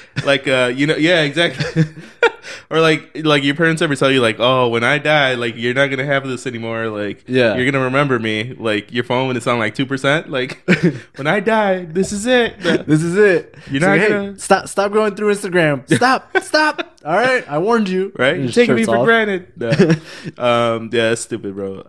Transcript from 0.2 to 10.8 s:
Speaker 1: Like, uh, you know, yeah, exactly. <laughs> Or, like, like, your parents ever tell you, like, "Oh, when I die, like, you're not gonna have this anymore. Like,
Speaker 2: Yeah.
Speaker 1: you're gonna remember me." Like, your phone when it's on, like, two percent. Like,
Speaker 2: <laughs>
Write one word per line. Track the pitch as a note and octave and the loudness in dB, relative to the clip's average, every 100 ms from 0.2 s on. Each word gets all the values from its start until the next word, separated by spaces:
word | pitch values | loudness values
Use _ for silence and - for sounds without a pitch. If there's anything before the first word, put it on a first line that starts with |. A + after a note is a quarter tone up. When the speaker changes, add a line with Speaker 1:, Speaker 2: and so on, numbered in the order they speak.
| C#3 | -2
Speaker 1:
Like, | C3+ C3+ | 0 0
uh, | C3 B2 C3 | 0 0 0
you | D3 | 0
know, | C#3+ | 2
yeah, | D#3+ E3+ | 2 2
exactly. | D3 D3 E3+ - D#3 D#3+ D#3 | 0 0 -2 -2 -4 -2 -2
<laughs> | - - - A#4+ - - - - | -4 -20 0 0 0 -12 -18 -4
Or, | D#3+ | 2
like, | D#3+ D3 - C#3+ D#3 | 2 2 -4 -2 2
like, | D3 | 2
your | C#3 D3 | 2 2
parents | E3 D#3+ | 0 2
ever | E3 C3+ | 0 2
tell | C3+ | 2
you, | C3+ | 4
like, | A2+ G#2+ | 2 2
"Oh, | B2 C3 B2 | 2 4 2
when | A#2 | 2
I | A#2+ D3 | 2 0
die, | D3+ D3+ C3 A#2+ | 2 2 2 0
like, | A#2+ A#2+ | -4 -4
you're | A#2+ | -2
not | B2+ C#3 | 0 0
gonna | C3 C#3+ | -2 -2
have | C#3 C3+ | -2 -2
this | B2 C3 | -8 -8
anymore. | A#2 A2+ A2+ A2+ | -8 -6 -6 -6
Like, | G#2+ G2+ - - | -4 -6 -8 -2
Speaker 2:
Yeah. | B2+ A#2 G2+ | 2 2 2
Speaker 1:
you're | B2+ | 0
gonna | C#3 B2+ | 0 0
remember | C#3 C#3+ A#2+ | 0 0 0
me." | A2 G#2+ B2 - | -2 -4 -6 -6
Like, | A2 G#2 - | -2 -2 -2
your | A#2+ | -6
phone | A#2 B2 C3 | -2 -2 -2
when | B2+ | -2
it's | C3 | -2
on, | A#2+ | -2
like, | G#2+ B2 | -2 -4
two | B2+ | -4
percent. | C3+ C#3 D#3 E3+ | -2 0 -2 -2
Like, | C3+ C3+ - - | -6 -6 -6 0
Speaker 2:
<laughs> | E3 | 2